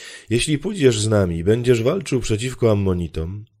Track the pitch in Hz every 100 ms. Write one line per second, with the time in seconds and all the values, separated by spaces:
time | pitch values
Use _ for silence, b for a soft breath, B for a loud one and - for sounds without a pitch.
0 | B B - - 156 143 190 202 131 110
1 | 107 107 92 82 85 117 120 120 117 190
2 | 147 127 - 107 127 123 117 101 98 90
3 | 82 80 82 104 107 _